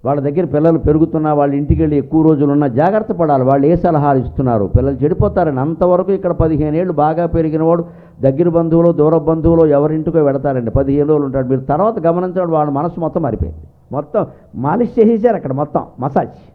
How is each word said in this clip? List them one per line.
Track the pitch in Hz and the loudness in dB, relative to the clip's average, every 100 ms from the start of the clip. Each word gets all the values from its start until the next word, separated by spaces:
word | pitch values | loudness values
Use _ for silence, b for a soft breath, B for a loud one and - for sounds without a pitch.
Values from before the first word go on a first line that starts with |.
వాళ్ళ | 117 143 | -2 -2
దగ్గర | 139 143 | -2 -2
పిల్లలు | 165 147 165 165 | -2 2 2 2
పెరుగుతున్నా, | 151 151 160 165 156 | 2 2 2 0 -2
వాళ్ళ | 151 143 | 0 0
ఇంటికి | 143 143 - | 0 0 0
వెళ్ళి | 160 147 | 2 0
ఎక్కువ | 135 156 160 | 0 2 2
రోజులు | 151 143 | 2 2
ఉన్నా | 143 147 | 2 0
జాగ్రత్త | 117 165 214 214 | 0 0 0 -4
పడాలి. | 175 160 139 | -2 0 2
వాళ్ళు | 127 139 143 | 2 2 2
ఏ | 170 | 2
సలహాలు | 175 156 143 135 | 2 2 2 0
ఇస్తున్నారు, | 117 - 131 117 | -2 -4 0 0
పిల్లలు | 98 - 135 135 | 0 0 -2 0
చెడిపోతారని. | 143 185 202 196 165 135 | -2 0 0 0 -2 0
అంతవరకు | 139 165 180 180 185 | -4 0 0 2 0
ఇక్కడ | 190 180 | -2 -2
పదిహేను | 170 165 156 151 156 | -2 0 0 -2 -2
ఏళ్ళు | 185 | -2
బాగా | 151 151 160 170 | 0 0 0 -2
పెరిగినవాడు | 170 160 156 160 170 170 B B B | -2 -2 0 0 0 -4 B B B
దగ్గర | 131 135 175 | -2 2 0
బంధువులు, | 165 165 165 170 | 2 2 4 4
దూర | 160 151 160 | 4 2 2
బంధువులు | 151 160 156 170 160 | 0 0 2 4 4
ఎవరింటికో | 143 151 156 156 165 | 4 2 -2 -2 0
వెడతారండి, | 147 135 143 131 113 | 0 0 -2 -2 -2
పదిహేను | 120 139 143 147 | -2 0 0 2
రోజులు | 151 | 0
ఉంటాడు. | 139 131 127 | 0 -4 -2
మీరు | 131 | -2
తర్వాత | 131 143 208 220 | -2 0 0 0
గమనించాడు, | 165 170 185 175 175 | -2 0 -2 -4 -2
వాళ్ళ | 156 151 | 0 0
మనసు | 139 170 175 | -2 -4 -4
మొత్తం | 160 175 | -6 -4
మారిపోయింది, | 143 107 82 78 - _ _ | -4 -4 -6 -8 -18 _ _
మొత్తం | 131 147 220 170 B B | -10 -4 -4 -4 B B
మాలిష్ | - 135 185 240 - | -6 -4 -2 -2 2
చేసేసారు | 220 226 240 196 | 4 4 0 0
అక్కడ, | 143 | -4
మొత్తం | 135 147 156 - - | -4 -4 -4 -6 -8
మసాజ్. | 131 139 123 - - | -4 -2 -4 -10 -20